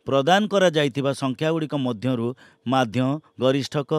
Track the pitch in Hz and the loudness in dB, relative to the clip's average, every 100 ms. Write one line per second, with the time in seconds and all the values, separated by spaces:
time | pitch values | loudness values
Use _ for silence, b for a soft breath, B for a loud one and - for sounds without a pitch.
0 | - 127 139 196 208 196 185 156 147 139 | -2 0 4 2 2 2 2 2 0 0
1 | 139 131 135 120 160 165 151 147 127 110 | -2 -2 -4 -2 -2 -2 -4 -4 -4 -2
2 | 127 123 117 131 b b 117 131 120 117 | -2 -2 -4 -6 b b -2 0 0 0
3 | 131 151 b - 127 139 123 151 135 | -2 -4 b 0 2 2 -2 -6 -2